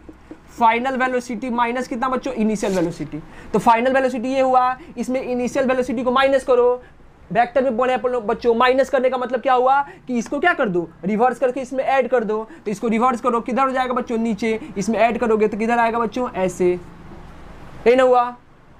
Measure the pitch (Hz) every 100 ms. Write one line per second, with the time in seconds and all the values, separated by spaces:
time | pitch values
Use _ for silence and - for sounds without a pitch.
0 | - - - - - - 233 233 254 262
1 | 254 254 247 220 262 233 233 247 247 240
2 | 262 254 269 240 214 208 214 185 170 170
3 | 147 151 - - - 214 240 226 254 262
4 | 262 247 247 269 262 254 254 254 - -
5 | 240 254 247 247 247 277 262 262 254 247
6 | 254 254 269 269 269 247 247 247 - -
7 | - - - 190 240 277 262 220 254 254
8 | 247 247 208 226 240 226 254 262 262 277
9 | 254 254 247 254 269 254 254 277 277 -
10 | - 247 - 285 349 339 240 175 165 -
11 | 175 208 247 247 262 254 247 262 - 269
12 | 240 254 202 214 220 - - 202 240 220
13 | 247 247 247 233 233 240 269 262 262 247
14 | 240 226 226 202 233 220 - - 196 220
15 | 226 233 240 220 214 214 226 240 233 233
16 | 226 254 247 - 185 180 180 180 - -
17 | - - - - - - - - 220 254
18 | 254 247 240 240 - - - -